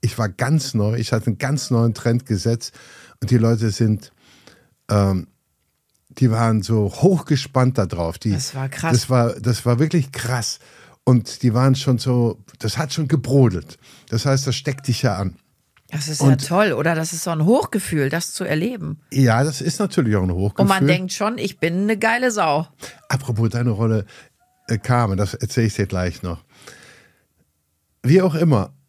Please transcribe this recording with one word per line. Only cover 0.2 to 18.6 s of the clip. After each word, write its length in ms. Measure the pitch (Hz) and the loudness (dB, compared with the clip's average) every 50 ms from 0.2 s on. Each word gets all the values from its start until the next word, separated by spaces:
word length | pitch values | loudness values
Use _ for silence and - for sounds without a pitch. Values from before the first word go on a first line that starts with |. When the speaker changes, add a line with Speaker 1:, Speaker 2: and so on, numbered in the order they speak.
| 113 104 | -4 -4
Speaker 1:
ganz 440 | 87 - 127 131 156 160 135 - - | -2 -4 -2 0 0 0 0 -2 -2
neu, 200 | 120 104 104 113 117 | 0 0 0 0 -2
ich 140 | 113 - - | -2 -2 -2
hatte 140 | 113 107 - | -2 0 -2
einen 120 | 104 - | -4 -2
ganz 320 | - - 143 151 - - | -2 -4 -2 -4 -2 0
neuen 220 | 127 117 117 117 107 | 2 2 2 2 0
Trend 300 | - - 120 117 123 120 - | 0 -2 0 0 0 0 -2
gesetzt 460 | 113 95 - 120 117 113 - - _ - - - - - - - - _ | -4 -2 0 0 -2 -2 -4 -12 _ -18 -20 -20 -20 -20 -20 -20 -14 _
und 100 | - 104 | -2 2
die 60 | 120 120 | 2 4
Leute 340 | 110 113 117 110 113 113 | 4 4 2 2 0 -2
sind, 420 | 101 - 117 110 107 101 - - _ _ _ _ _ _ _ - - _ _ _ _ _ _ _ | 0 0 2 2 2 0 -4 -12 _ _ _ _ _ _ _ -20 -20 _ _ _ _ _ _ _
ähm, 380 | 107 104 101 98 98 92 82 - _ _ _ _ _ _ _ _ _ _ _ _ _ _ _ _ | 2 2 2 2 2 -2 -4 -8 _ _ _ _ _ _ _ _ _ _ _ _ _ _ _ _
die 200 | - - 131 123 | -4 0 0 2
waren 300 | 110 113 117 113 110 110 | 2 2 2 2 2 0
so 240 | 95 - 117 110 104 98 - | 0 0 0 2 2 0 -2
hochgespannt 840 | - - 180 196 165 - - 156 135 - - - 131 127 127 127 - | 2 2 4 4 2 0 0 -2 -2 -2 -2 0 2 2 2 2 0
da 80 | 101 87 | -2 -2
drauf. 300 | - 87 85 82 82 - | -2 -4 -4 -4 -4 -4
Die, 120 | - 110 101 | -2 -2 -2
Speaker 2:
Das 200 | - 131 - - | -2 -2 -6 -8
war 140 | 135 131 135 | -8 -8 -8
krass. 240 | 135 - - 165 160 | -8 -6 -2 0 0
Speaker 1:
das 160 | 120 - - | 0 0 2
war, 240 | 131 127 117 117 - - | 2 2 2 2 -2 -2
das 260 | - 120 120 - - | -2 -2 -2 0 0
war 140 | 123 120 117 | 0 2 2
wirklich 320 | 147 156 - 175 135 - | 0 0 2 0 -2 -2
krass. 480 | - - - 117 127 123 110 - - - _ - - - - - - _ _ | -6 -8 -6 -4 -4 -4 -4 -6 -8 -10 _ -20 -20 -20 -20 -20 -20 _ _
Und 360 | - 127 123 107 - - - - | 4 4 4 4 0 -12 -2 0
die 100 | 123 107 | 0 2
waren 200 | 120 127 135 131 | 4 4 4 2
schon 220 | 135 - 143 127 117 | 2 0 -2 -2 0
so, 400 | - 131 123 123 120 117 - - - _ - - | 0 0 0 2 2 0 -2 -4 -14 _ -20 -8
das 180 | - 110 - - | -8 -6 -4 -4
hat 160 | 160 139 - | -6 -6 -4
schon 140 | - 160 131 | -4 -2 0
gebrodelt. 680 | 160 147 - - 131 139 131 117 92 87 73 - - _ _ - - - _ _ | 0 -2 0 2 4 6 6 6 4 0 -8 -10 -20 _ _ -20 -20 -20 _ _
Das 160 | - 110 - 147 | -6 -4 0 0
heißt, 180 | 135 135 135 139 | 0 0 0 -2
das 80 | 131 | -4
steckt 320 | - - - 131 - - - | -4 -4 -6 -8 -6 -2 -4
dich 140 | 123 - | -4 0
ja 140 | - 127 101 92 | 0 0 0 0
an. 180 | 98 92 85 - _ _ _ _ _ _ _ _ _ _ | -4 -6 -6 -10 _ _ _ _ _ _ _ _ _ _
Speaker 2:
Das 160 | - 151 143 147 | -10 -8 -6 -6
ist 140 | 156 139 | -4 2
Speaker 1:
Und 220 | 135 139 135 135 - | 4 4 4 4 2
Speaker 2:
ja 40 | - | -2
toll, 260 | 170 185 214 208 147 | 0 0 2 2 0
oder? 200 | 107 - - 170 | 0 0 0 0
Das 200 | 160 160 160 - | -2 -4 -6 -6
ist 100 | 160 - | -8 -6
so 80 | 185 | -6
ein 120 | 170 156 156 | -2 0 2
Hochgefühl, 640 | 175 233 277 403 - - 208 - - 180 156 139 135 | 4 4 2 2 0 -4 -6 -4 -2 -2 -2 0 0
das 220 | 139 135 - - - | -2 -4 -6 -6 -8
zu 100 | - 190 | -8 -6
erleben. 540 | - 156 156 | -4 -2 -2